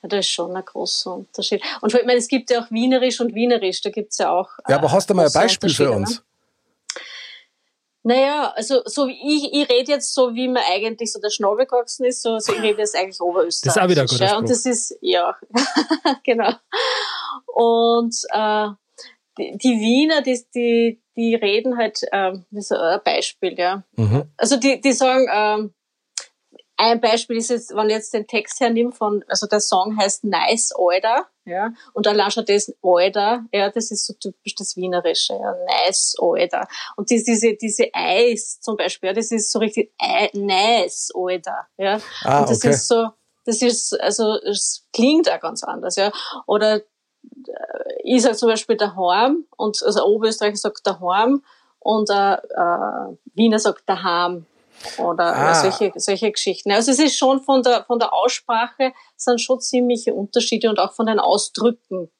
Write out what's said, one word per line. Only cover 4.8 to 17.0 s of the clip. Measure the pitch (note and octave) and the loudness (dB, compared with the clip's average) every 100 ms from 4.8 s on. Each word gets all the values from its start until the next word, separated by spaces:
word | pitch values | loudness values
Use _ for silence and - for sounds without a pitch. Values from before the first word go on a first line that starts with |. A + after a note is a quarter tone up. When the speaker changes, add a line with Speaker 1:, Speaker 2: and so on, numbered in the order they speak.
| D3+ | 4
Speaker 1:
äh, | |
Speaker 2:
hast | E3+ - | 2 2
du | |
mal | F#3+ | 4
ein | D#3 | 4
Speaker 1:
große | D3+ | 4
Speaker 2:
Beispiel | A3+ - G3 | 2 2 0
für | C#3+ C#3+ | 2 2
Speaker 1:
Unterschiede, | G#2+ | 2
Speaker 2:
uns? | G2 - | -2 -6
Speaker 1:
ne? | _ _ _ _ _ _ _ - - - - - _ _ _ _ _ _ | _ _ _ _ _ _ _ -14 -14 -18 -20 -20 _ _ _ _ _ _
Naja, | A3+ B3+ C#4 D4 C4 - | 0 2 2 0 -4 -6
also | A3+ C4 A#3+ | 0 0 0
so | B3+ C4+ | -4 -4
wie | C4 C4+ D4+ | -4 -2 0
ich, | C#4+ | 0
ich | C#4+ D4 | -2 2
rede | B3 B3+ | 2 2
jetzt | C#4+ - | -2 -2
so, | - B3+ | 0 0
wie | A#3 B3+ | 2 -2
man | B3+ - | 0 0
eigentlich | F#3 A3 A3+ A3+ | 0 -2 -4 -8
so | G#3+ | -4
der | G#3 | -6
Schnabel | G3+ G3+ G#3 B3+ | -2 0 2 0
gewachsen | B3 A#3 - B3+ | 0 -2 -2 -2
ist, | B3 | -2
so, | A#3 A3+ | -4 -4
so | G#3+ | -2
ich | G#3+ | -2
rede | G#3+ G#3 | 0 0
jetzt | G#3+ - | -2 -2
eigentlich | F#3+ F#3 | -4 -4
Oberösterreichisch. | F3 F3+ E3+ - C3 | -2 0 0 0 0
Speaker 3:
Das | B2+ | 2
ist | |
auch | F#3 | 4
wieder | E3 | 2
ein | B2+ | 2
guter | B2+ F#3+ | 2 2
Speaker 1:
Ja, | G#3 | 2
und | A3+ | 0
Speaker 3:
Spruch. | A#3 | 0
Speaker 1:
das | B3+ | 0
ist, | A#3+ - - | -2 -4 -6
ja, | - F3+ F3 F#3 - | -2 0 0 -4 -4
<laughs> | A3+ C#4 - - D#4 E4 C4+ | -2 0 0 0 0 0 -2
genau. | - A#3 G#3 - _ G#4+ B4+ C5 | 0 2 2 -2 _ -4 -2 -2